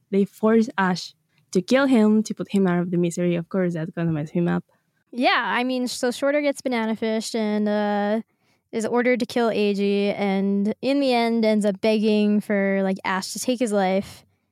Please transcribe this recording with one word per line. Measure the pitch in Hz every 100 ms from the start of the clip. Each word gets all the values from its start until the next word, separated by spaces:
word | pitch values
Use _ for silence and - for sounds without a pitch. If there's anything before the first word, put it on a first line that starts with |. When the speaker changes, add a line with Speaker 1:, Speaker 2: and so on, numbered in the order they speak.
| -
Speaker 1:
they | 196
forced | 202 - 214 226 226 -
Ash | 190 175 - _ _ _ -
to | 190
kill | - 254 277
him, | 240 214 214
to | 214
put | 208 180
him | 196 185
out | 175
of | 175
the | 175
misery. | 175 175 175 170
Of | 170
course, | 190 180
that's | 170 160
gonna | - 170
mess | 156 156
him | 175 175
up. | 175 - _ _ _ _
Speaker 2:
Yeah, | 240 302 339 214
I | 214
mean, | 254 254 247
so | - 247
Shorter | 240 277 294
gets | 285 277
banana | 269 240 220 220
fished | 226 220 -
and, | 233 214 214 208
uh, | 208 208 208 208 220 - _ _ _ -
is | 226
ordered | 208 240 247 247
to | 247
kill | 247 233
Eiji, | 202 208 196 202 202 202 -
and | 202 196 196 202 202 -
in | 247 277
the | 269
end | 240 233 233
ends | 220 214
up | 208 190
begging | 220 220 220 208 208 208
for, | - 202 196 196
like, | 190 190
Ash | - 190 -
to | -
take | - 247
his | 247
life. | 202 185 190 196 - _ _ _